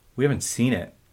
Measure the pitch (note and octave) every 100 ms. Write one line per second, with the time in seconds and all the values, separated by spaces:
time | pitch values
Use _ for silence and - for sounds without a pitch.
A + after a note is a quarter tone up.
0 | _ - C#3 G#2+ - - B2 G2+ - -
1 | _